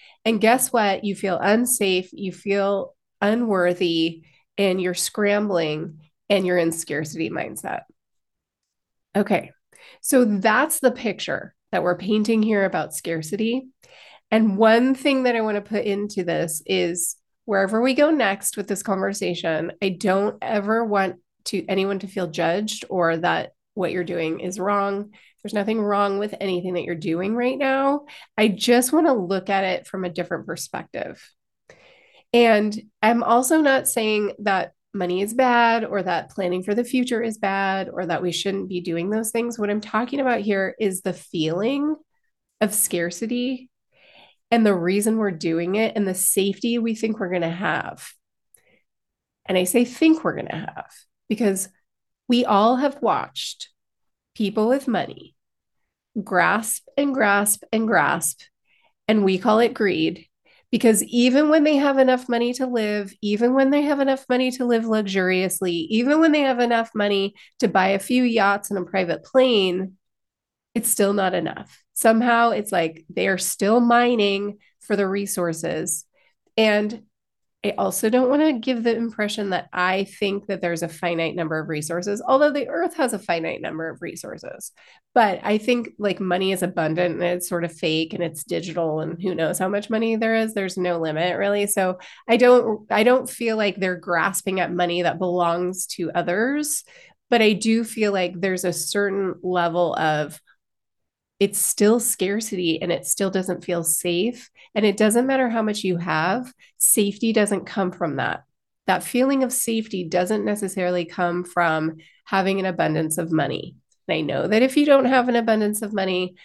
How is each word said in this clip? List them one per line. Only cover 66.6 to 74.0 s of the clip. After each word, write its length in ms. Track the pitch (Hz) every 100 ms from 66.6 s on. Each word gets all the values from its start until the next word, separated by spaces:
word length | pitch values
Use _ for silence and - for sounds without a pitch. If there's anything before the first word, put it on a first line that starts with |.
| 240 233 226
money 400 | 214 202 202 196 - - -
to 80 | 220
buy 220 | 190 190
a 100 | 196
few 240 | - 254
yachts 460 | 247 226 196 202 -
and 80 | 202
a 100 | 180
private 340 | 196 175 160
plane, 680 | - 262 262 220 185 180 190 - _ _ _ _ _ _ _
it's 160 | 226 220
still 240 | - 202
not 200 | 202 185
enough. 480 | 180 160 - - - _
Somehow 560 | - 226 226 240 233 233
it's 240 | 214 208
like 320 | 185 165 160 -
they 200 | - 190
are 80 | 190
still 420 | - - 196 233
mining 760 | 240 240